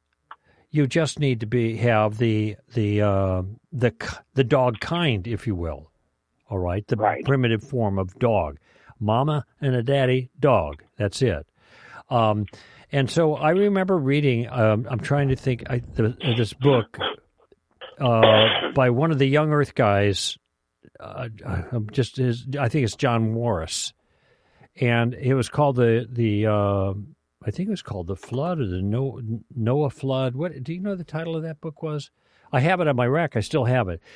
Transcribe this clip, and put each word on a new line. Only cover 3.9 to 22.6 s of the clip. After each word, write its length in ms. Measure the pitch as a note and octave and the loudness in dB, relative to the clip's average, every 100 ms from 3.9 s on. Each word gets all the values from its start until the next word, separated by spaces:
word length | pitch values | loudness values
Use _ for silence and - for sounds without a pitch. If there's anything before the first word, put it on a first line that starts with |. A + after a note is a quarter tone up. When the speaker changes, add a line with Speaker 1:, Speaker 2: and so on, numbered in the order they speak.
Speaker 1:
k-, 260 | - - - - | 0 -10 -12 -4
the 80 | C3+ | -2
dog 360 | A#2 C#3+ B2+ A#2 | 2 2 2 -2
kind, 480 | - E3+ E3 G#2+ G2 | -4 -2 0 -2 -4
if 180 | A2 | -6
you 100 | A2+ | -4
will. 360 | F2+ E2+ C#2 D2+ _ _ _ _ _ - | -4 -6 -8 -16 _ _ _ _ _ -8
All 80 | G2 | -4
right, 300 | F2 F#2+ - | -2 -4 -4
the 80 | |
Speaker 2:
Right. 280 | A2 G#2 C#2+ | 0 0 0
Speaker 1:
primitive 380 | - C3+ A#2+ A2 | 0 0 0 -2
form 380 | - B2+ G#2+ G2 | -4 -4 -2 -2
of 180 | F#2+ - | -4 -2
dog, 400 | A#2+ G#2 D#2 D2 _ _ - - | 0 2 -2 -8 _ _ -20 -6
mama 460 | G#2 A#2 D3 D3+ - _ | 0 2 0 -2 -6 _
and 140 | C#3 | -2
a 80 | B2 | -2
daddy 480 | A#2+ C#3 B2+ B2+ B2+ - | 0 0 2 0 -4 0
dog. 420 | C#3+ A2 D2+ D2 _ - | 4 4 2 -8 _ -4
That's 240 | G#2 - | -4 0
it. 240 | B2 D2+ - _ _ - - - - | 0 0 -8 _ _ -20 -20 -20 -2
Um, 380 | B2 A2 G#2+ G#2 - - - _ | 2 4 2 -4 -10 -20 -20 _
and 200 | C#3 B2+ | -2 0
so 240 | E3 D#3+ | 2 0
I 160 | D3 D3+ | 2 2
remember 440 | F3+ G#3 F#3+ F#3 | 2 2 2 0
reading, 540 | F#3 C3+ D3 C#3+ A#2 A#2+ | 0 2 2 2 0 -2
um, 380 | B2+ A2 G#2+ G#2 | 2 4 2 0
I'm 120 | A#2 | -4
trying 260 | - C#3+ C#3 | -2 0 0
to 80 | |
think, 340 | - C3+ A#2+ - | 0 -2 -4 -4
I, 140 | B2 - | -6 -4
the, 240 | - A2 B2 C#3 | 0 0 0 -2
this 180 | A#2 A2 | 0 -2
book, 440 | - C#3 B2+ - - - - _ _ _ _ _ _ - - | 0 4 4 0 -6 -8 -8 _ _ _ _ _ _ -18 -2
uh, 720 | C3 A2+ A2 G#2+ A2 - E3+ | 2 6 6 8 6 2 -2
by 160 | C#3+ B2+ | 2 2
one 220 | A#2+ E3 | 2 0
of 80 | C#3+ | 2
the 80 | C3+ | 2
Young 240 | D3 D3+ | 2 2
Earth 240 | D3 C#3 | 2 2
guys. 640 | - A2 G2+ G2+ F#2+ - - _ _ _ _ - - | 2 4 4 2 0 -4 -8 _ _ _ _ -20 -20
Uh, 300 | - G2 A#2+ A2 - F2 E2+ | -14 -12 -12 -10 -6 -6 -4
I'm 180 | A#2+ G#2+ | -6 -2
just 260 | - A#2 - | -2 -2 -2
his, 280 | B2 A#2+ C3+ | -2 -2 -6
I 80 | C#3 | -4